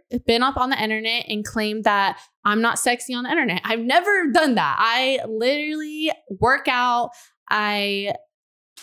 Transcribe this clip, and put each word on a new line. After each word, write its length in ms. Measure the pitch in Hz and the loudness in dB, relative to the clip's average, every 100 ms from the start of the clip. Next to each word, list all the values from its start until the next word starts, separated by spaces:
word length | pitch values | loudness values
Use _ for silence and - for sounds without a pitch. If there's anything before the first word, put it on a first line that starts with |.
| - 240 - | -6 -6 0
been 160 | 233 | 2
up 140 | 262 277 | 2 0
on 120 | 254 | -2
the 100 | 269 | 0
internet 420 | 214 220 220 233 - | -2 -2 -2 -4 -4
and 160 | 214 208 | -6 -4
claimed 400 | 226 214 214 214 | -4 -4 0 2
that 340 | 202 196 - - _ | 2 2 -2 -12 _
I'm 180 | 208 208 | 0 2
not 180 | 233 220 | 2 0
sexy 340 | 254 240 - | 0 -2 -4
on 100 | 247 | -6
the 60 | 254 | -2
internet. 300 | 320 254 175 | 0 0 -2
I've 160 | - 233 | -2 -2
never 500 | 233 302 381 403 320 | 2 2 4 2 2
done 240 | 285 311 220 | 2 4 2
that. 200 | 151 - | 2 2
I 420 | 226 233 262 262 - | 2 2 0 0 -2
literally 880 | 220 240 294 302 302 208 202 208 - - | -2 0 0 -2 -4 -6 -4 -4 -4 -8
work 380 | 190 226 285 285 | 0 2 2 2
out. 440 | 254 247 240 247 - - _ - | 0 2 0 -2 -8 -20 _ -4
I, 640 | 214 208 208 202 202 202 - - _ _ _ _ - | -2 0 0 -2 -2 -4 -6 -10 _ _ _ _ -8